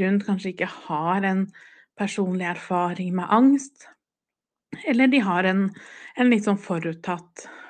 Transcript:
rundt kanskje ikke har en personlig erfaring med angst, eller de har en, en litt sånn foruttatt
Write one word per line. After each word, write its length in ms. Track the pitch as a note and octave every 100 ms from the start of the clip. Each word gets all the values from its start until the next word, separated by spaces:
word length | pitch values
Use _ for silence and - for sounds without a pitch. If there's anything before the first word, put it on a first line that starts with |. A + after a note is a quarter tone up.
rundt 240 | F#3+ G3+ G3+
kanskje 260 | F#3 F#3+
ikke 160 | F3+ F#3 - -
har 380 | D3+ E3 F#3+ G3
en 220 | F#3+ G3 - - - _ -
personlig 500 | G3+ - F#3 F#3 F3
erfaring 680 | F3 - F3+ F3 F3 F3+ F#3
med 120 | F3
angst, 540 | A3 C4+ C#4 - _ - _ _ _ _ _ _ _ _ - F#4+
eller 200 | A#3+ C4
de 120 | C4+
har 240 | G3+ F3+
en, 240 | F#3 F#3+ G3 - - - - -
en 160 | B3
litt 140 | A3 G#3+
sånn 120 | G3+
foruttatt 840 | - E3+ E3+ E3 - F3 - - - -